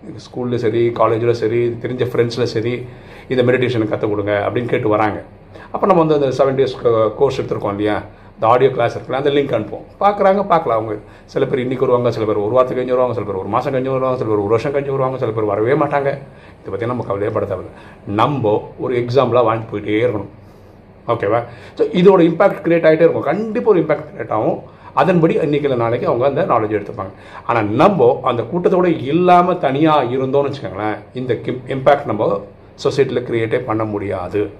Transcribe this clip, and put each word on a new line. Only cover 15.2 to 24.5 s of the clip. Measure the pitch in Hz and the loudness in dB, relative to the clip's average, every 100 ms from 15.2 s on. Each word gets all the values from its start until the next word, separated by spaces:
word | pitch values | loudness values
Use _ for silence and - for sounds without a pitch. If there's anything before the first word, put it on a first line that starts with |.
| 120 | -4
பேர் | 110 | -2
வரவே | 107 101 110 | -2 0 2
மாட்டாங்க. | 151 147 143 139 139 - - - - | 0 0 -2 -2 -4 -10 -20 -20 -20
இதை | - | -10
பத்தி | 95 117 | -6 -4
நம்ம | 123 | -4
கவலையே | - 101 107 | -4 -4 -2
பட | 110 98 | -2 -4
தேவையில்ல. | 92 87 - - - - | -6 -10 -18 -20 -18 -6
நம்ம | 101 123 143 107 107 - - | 0 0 2 0 0 -2 -8
ஒரு | 127 123 120 | -4 -2 0
எக்ஸாம்பிளா | 127 127 120 | 2 2 4
வாழ்ந்து | 113 113 113 104 | 2 0 -4 -8
போயிட்டே | 104 107 120 | -2 0 0
இருக்கணும். | 107 95 - - - - - - - - | -2 -8 -16 -20 -20 -20 -20 -20 -10 -4
ஓகேவா? | 117 101 117 113 - - | -2 0 0 -2 -12 -10
So, | - 214 | -4 -2
இதோட | 185 180 190 | 4 6 6
இம்பாக்ட் | 165 160 202 - | 6 4 2 2
கிரியேட் | 170 170 160 | 0 2 4
ஆயிட்டே | 160 | 6
இருக்கும். | 165 117 | 4 2
கண்டிப்பா | 107 175 220 208 233 | -2 -2 -2 -2 2
ஒரு | 190 | 2
இம்பாக்ட் | 151 147 - - | 2 -2 -4 -10
கிரியேட் | 120 | -4
ஆகும். | 110 131 | -2 -2